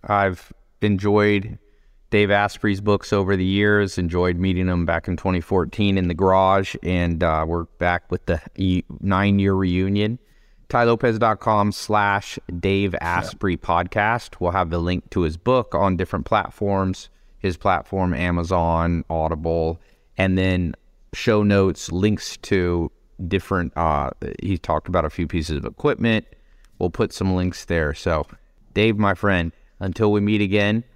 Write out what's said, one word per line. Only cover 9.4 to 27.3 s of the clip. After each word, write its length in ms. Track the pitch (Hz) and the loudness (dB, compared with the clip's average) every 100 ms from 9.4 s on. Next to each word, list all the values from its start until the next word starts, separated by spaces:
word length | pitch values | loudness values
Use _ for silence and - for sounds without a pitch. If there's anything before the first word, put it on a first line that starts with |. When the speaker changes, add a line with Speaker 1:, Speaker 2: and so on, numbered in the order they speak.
| 98 | 2
Speaker 1:
reunion. 640 | 95 95 90 95 101 107 123 _ _ _ _ _ | 2 0 0 0 0 -2 -4 _ _ _ _ _
Tai 160 | 123 | 0
Lopez 340 | 117 117 123 110 | 2 2 2 2
dot 200 | 113 110 | 0 0
com 320 | - 107 104 | 2 2 2
slash 680 | - - 107 101 101 - - - 87 | -2 -2 0 2 0 -4 -14 -10 -4
Dave 380 | 95 98 98 90 | 0 2 0 -2
Asprey. 580 | 85 87 85 - 98 85 | -2 -2 -4 -4 -2 -2
Speaker 2:
Yeah. 560 | - 85 87 107 104 117 - - | 0 -2 0 0 0 0 -6 -4
Speaker 1:
We'll 100 | 87 | -2
have 200 | 92 87 | 0 -2
the 80 | 85 | -2
link 320 | 85 90 - | 0 -2 -4
to 100 | - | -2
his 160 | 82 80 | -2 -2
book 380 | - 127 113 | 0 0 0
on 220 | 76 98 90 | 0 0 0
different 280 | 92 95 | -2 -4
platforms, 840 | - 110 - - 101 98 95 92 - _ _ - | -2 -2 -2 -6 -2 0 -2 -4 -10 _ _ -6
his 180 | 98 85 | -4 -2
platform, 580 | 101 90 - 95 92 | 0 0 -2 -2 -2
Amazon, 920 | 80 90 87 85 92 82 82 85 85 - | 0 -2 -2 0 0 2 0 0 -2 -2
Audible, 680 | 82 78 80 82 82 80 82 _ _ _ - | -4 -2 -2 -2 -2 -2 -4 _ _ _ -2
and 200 | 95 92 | 0 2
then 380 | 92 90 85 - _ _ _ | 2 0 -2 -6 _ _ _
show 300 | - - 107 | -4 2 2
notes, 500 | 104 101 95 - - | 4 4 4 0 -6
links 440 | 85 104 98 - - | 0 0 0 -4 -14
to 520 | - 98 90 87 82 _ _ - 90 | -2 0 2 0 -2 _ _ -12 -4
different, 440 | 95 - 95 85 - | -4 0 -2 -2 -2
uh, 340 | 82 73 67 - - - | 0 0 -2 -6 -12 -8
he 160 | - 95 | -4 -6
talked 300 | - 80 - | -2 -2 0
about 160 | 90 | -2
a 60 | 76 | -2
few 180 | - 82 | -4 -4
pieces 300 | 85 76 73 | -4 -4 -4
of 60 | |
equipment. 640 | 58 - 147 131 117 110 - - _ _ - - | -6 -4 -2 0 0 0 -4 -20 _ _ -20 -6
We'll 120 | 92 | -6
put 220 | - 107 | -2 -4
some 240 | - 95 | 0 0